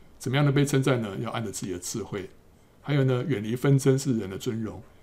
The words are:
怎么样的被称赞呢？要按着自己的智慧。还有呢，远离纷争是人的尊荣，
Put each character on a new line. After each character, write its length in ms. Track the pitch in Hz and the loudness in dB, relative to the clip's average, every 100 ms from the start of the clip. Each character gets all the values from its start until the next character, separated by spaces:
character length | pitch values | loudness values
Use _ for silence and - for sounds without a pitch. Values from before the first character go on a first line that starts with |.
| - - | -20 -10
怎 100 | 127 | -2
么 60 | 139 | 2
样 100 | 147 | 4
的 60 | |
被 140 | 139 139 | 4 4
称 180 | 135 | 2
赞 180 | 135 123 | 4 2
呢？ 160 | 107 98 | 0 -4
要 120 | 113 | -6
按 100 | 117 | -6
着 80 | 107 | -6
自 160 | - 98 | -6 -6
己 60 | |
的 80 | 87 | -6
智 240 | - 117 | -6 -8
慧。 260 | 98 101 92 - - - _ _ | -6 -8 -10 -16 -20 -20 _ _
还 120 | - | -2
有 120 | 143 131 | 2 2
呢， 180 | 123 156 | 2 0
远 160 | 107 | -2
离 140 | 107 123 | -2 0
纷 240 | 143 139 | 4 4
争 180 | 135 135 | 4 2
是 200 | 139 113 | 2 -2
人 120 | 95 | -4
的 80 | 95 | -6
尊 240 | 127 110 | -6 -6
荣， 220 | 107 92 - - | -6 -10 -16 -20